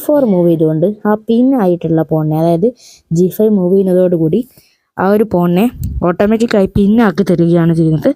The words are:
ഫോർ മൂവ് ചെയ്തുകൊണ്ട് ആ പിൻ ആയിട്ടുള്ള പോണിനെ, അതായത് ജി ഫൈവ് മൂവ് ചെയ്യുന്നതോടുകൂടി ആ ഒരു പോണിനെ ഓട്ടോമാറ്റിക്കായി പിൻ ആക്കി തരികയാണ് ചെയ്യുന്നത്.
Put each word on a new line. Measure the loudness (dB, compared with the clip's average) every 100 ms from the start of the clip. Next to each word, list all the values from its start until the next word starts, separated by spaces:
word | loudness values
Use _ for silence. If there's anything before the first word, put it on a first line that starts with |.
ഫോർ | 0 0 2
മൂവ് | 2 2
ചെയ്തുകൊണ്ട് | 2 0 0 -2 -4 -4
ആ | -2 -2
പിൻ | 0 2 0
ആയിട്ടുള്ള | 0 -2 -2 -2 -2
പോണിനെ, | -2 -2 0
അതായത് | 0 0 -2 -4 -12 -20 -6 0
ജി | 0 0
ഫൈവ് | 0 0
മൂവ് | 0
ചെയ്യുന്നതോടുകൂടി | 0 2 2 2 0 -2 -4 -8 _ _ _ _ -4
ആ | 0 0
ഒരു | 0
പോണിനെ | 0 0 0 0 -2 -8 -4 -2
ഓട്ടോമാറ്റിക്കായി | 0 0 0 0 0 0 0
പിൻ | 2 2 2
ആക്കി | 0 0
തരികയാണ് | 0 2 2 2 2
ചെയ്യുന്നത്. | 0 0 -2